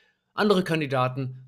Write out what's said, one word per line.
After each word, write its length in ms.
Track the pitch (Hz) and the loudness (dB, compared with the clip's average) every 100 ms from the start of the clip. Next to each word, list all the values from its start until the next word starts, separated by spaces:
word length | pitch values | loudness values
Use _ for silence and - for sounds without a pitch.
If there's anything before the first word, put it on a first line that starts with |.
| _ _ _ | _ _ _
Andere 300 | - 208 185 | 0 2 2
Kandidaten 800 | 185 160 143 131 127 131 131 127 | 2 -2 0 0 0 -2 -6 -8